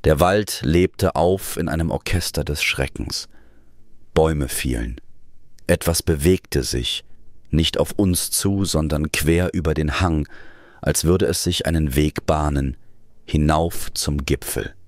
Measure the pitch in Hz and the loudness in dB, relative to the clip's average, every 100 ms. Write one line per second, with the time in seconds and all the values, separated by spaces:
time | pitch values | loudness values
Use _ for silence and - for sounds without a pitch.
0 | 78 76 87 104 101 - 64 82 90 - | 4 6 6 4 0 -4 2 4 2 2
1 | 92 - 87 95 - - 85 82 80 - | 0 2 2 2 -2 -4 -2 0 -2 -2
2 | - 90 - 76 69 73 - - 67 - | 0 -2 0 -4 -4 -2 -2 -2 -4 -4
3 | - - - - - - - - - - | -6 -8 -10 -18 -20 -20 -20 -20 -20 -18
4 | - - 80 78 67 - 65 58 58 58 | -2 2 4 2 -2 -2 -2 -2 -4 -8
5 | - - - - - - - 87 - 85 | -14 -18 -16 -18 -18 -12 -2 0 2 0
6 | - 76 78 92 - 71 60 58 60 - | 0 2 4 2 0 -4 -2 -4 -4 -6
7 | - - - - - 76 80 - 80 - | -10 -16 -14 -16 -2 0 2 0 0 2
8 | 98 85 - - 98 98 95 80 78 73 | 2 2 -2 -2 0 0 0 0 0 0
9 | 78 - 76 85 90 90 78 78 76 - | -2 0 2 2 2 0 -2 0 0 0
10 | 92 78 71 - - - - - - - | 2 2 -2 -8 -18 -18 -20 -6 -2 2
11 | 80 92 92 90 90 90 - 82 76 67 | 2 4 2 0 -2 -2 0 0 2 2
12 | 76 - - 78 76 71 67 67 - - | 0 0 0 0 2 0 -2 -6 -16 -20
13 | - - - 80 76 78 85 - - - | -20 -20 -2 2 4 4 2 -2 -4 -4
14 | - 71 67 69 - 62 - - | -2 -2 -2 -2 -2 -6 -8 -14